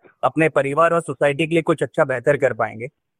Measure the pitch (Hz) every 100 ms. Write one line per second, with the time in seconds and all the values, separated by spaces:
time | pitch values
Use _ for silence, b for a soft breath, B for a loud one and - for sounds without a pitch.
0 | b b 135 156 156 147 139 143 165 170
1 | 165 139 147 139 160 165 156 160 139 -
2 | 147 131 117 135 131 113 110 110 123 -
3 | _